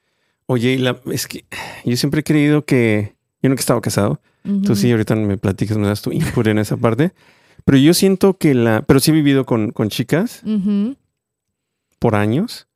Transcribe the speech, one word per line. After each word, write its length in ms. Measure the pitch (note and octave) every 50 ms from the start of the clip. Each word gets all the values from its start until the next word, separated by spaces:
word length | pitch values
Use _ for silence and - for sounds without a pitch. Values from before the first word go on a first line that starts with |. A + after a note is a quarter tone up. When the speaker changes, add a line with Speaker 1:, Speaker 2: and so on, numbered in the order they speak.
| _ _ _ _ _ _ _ _ _
Speaker 1:
Oye, 260 | - B2+ A#2+ A2+ B2+ C3
y 60 | C3
la, 200 | B2+ B2 B2 B2 - - -
es 140 | B2+ -
que 180 | - - - - - - - - - - - -
yo 100 | B2 A#2+ B2
siempre 220 | - C#3+ C#3 D3+
he 40 | D3+
creído 400 | - D#3 D3+ D3 D3 D3+ D3+ D3+
que, 500 | - D3 B2+ A#2 A2+ G#2+ G#2+ G#2 G#2 _ _ _ _ _ _ -
yo 80 | C3+
nunca 100 | C3+ B2
he 20 | -
estado 200 | - C3 A2+ -
casado. 400 | A2+ - - G2+ A2 D3 - _ _ _ _ -
Tú 80 | F#3+ G3+ G3 G3 G3+ A#2
Speaker 2:
Ujú. 20 |
Speaker 1:
sí, 140 | G#2 G3+ B2
ahorita 240 | A#2+ A2 G#2+ - A#2+
me 200 | A2 G#2+ G2+ G2
platicas, 400 | F#2+ - G2+ F#2+ - A#2 G#2 G#2+
me 100 | G#2+ G#2
das 140 | G2+ G#2 -
tu 120 | - - -
input 340 | - D#3+ - - B2+ A2+
en 100 | A2 G#2+ G#2+
esa 200 | G#2 - D3+ A2
parte. 340 | A#2 A#2 A2+ A2+ D#3 F#3 - _ _ _ _ _ _ _ _ _ -
Pero 100 | - C#3
yo 160 | C3+ C3+ D#3 F3+
siento 460 | - G3 F#3+ F#3+ F#3 - G3 F#3 -
que 160 | - D#3 C3+
la, 260 | B2 A#2 A#2 A2 G#2+
pero 200 | - - C#3 C3+
sí 100 | - -
he 40 | D#3
vivido 300 | D#3+ D3 C#3+ C#3 C3+ B2+
con, 260 | - B2+ A2+ G#2+ A2+
con 200 | - - A2+ G#2
chicas 500 | - - A#2 - C#3+ D#3 G#3 B3 - - -
Speaker 2:
Ujú. 500 | G3+ G#3+ G#3 F3+ G#3+ G#3 G3+ G3+ A#3 C#4 _ _ _ _ _ _ _ _ _ _ _ _ _ _ _ _ _ _ _ _ -
Speaker 1:
por 160 | - A#2 G#2+
años. 540 | G#2 G#2 G#2+ A2+ D3+ G#3 A#3+ - - - _ _